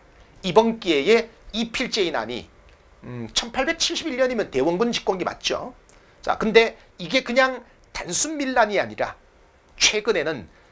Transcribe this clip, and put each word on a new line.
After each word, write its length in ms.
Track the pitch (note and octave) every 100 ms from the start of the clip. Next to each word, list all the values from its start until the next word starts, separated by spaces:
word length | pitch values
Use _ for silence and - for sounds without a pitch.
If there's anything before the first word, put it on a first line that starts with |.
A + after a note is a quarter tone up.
| - - - -
이번 380 | F#3 F#3 A3+ A3+
기회에 500 | F#3+ C#3+ D3+ A3+ A3+ - -
이 180 | G#3+ A#3
필제의 400 | - B3 A3+ E3+
난이, 400 | C3 A2 A#2 - - - - - -
음, 240 | B2 B2 A2+
천팔백칠십일 840 | - A#3 B3 C4+ E4 - E4+ D#4+ B3
년이면 340 | C4 A#3 -
대원군 400 | B2+ D3+ F3 A#3
집권기 340 | - - F#3+
맞죠? 500 | - - - - A3 - _ - _ -
자, 160 | - F#3+
근데 400 | A3 A3+ A3 - - -
이게 240 | F3 C4
그냥 420 | B3+ B3 C4 B3 - _ _
단순 440 | - D3 F3 D4 D4+
밀란이 440 | C4 B3+ G#3+ F#3+
아니라 360 | A2+ G#2+ A#2 - _ _ _ _ _ -
최근에는 720 | - G#3+ A3 F#3 D3 C#3 E2 - _